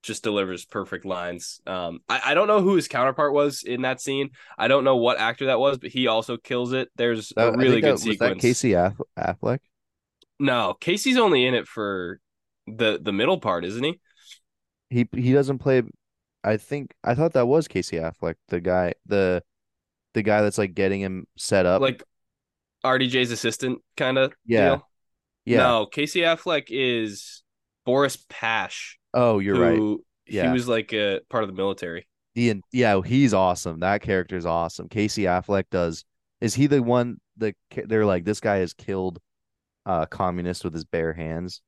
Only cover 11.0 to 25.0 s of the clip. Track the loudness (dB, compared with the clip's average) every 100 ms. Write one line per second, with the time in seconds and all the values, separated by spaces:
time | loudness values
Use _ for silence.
11 | 2 2 4 4 4 0 -4 -8 -6 -4
12 | -8 -12 _ _ _ _ -18 -2 0 0
13 | -2 0 2 0 0 -2 -4 -4 -6 -6
14 | _ _ -20 -20 _ _ _ _ _ -2
15 | 0 0 4 4 2 -2 2 2 0 -12
16 | _ _ _ _ -2 -2 -4 -10 -10 _
17 | -2 0 2 2 4 2 2 -4 -4 -4
18 | -6 -6 -6 -6 _ -4 0 0 0 -4
19 | -2 0 2 0 -4 _ _ _ _ _
20 | _ -2 2 2 2 0 -4 0 0 0
21 | -4 -8 -12 _ 0 2 4 4 2 -4
22 | -16 _ _ _ _ _ _ _ 0 0
23 | 0 0 -2 -2 -4 -4 -6 -6 _ -4
24 | -2 2 0 -2 0 4 4 2 _ _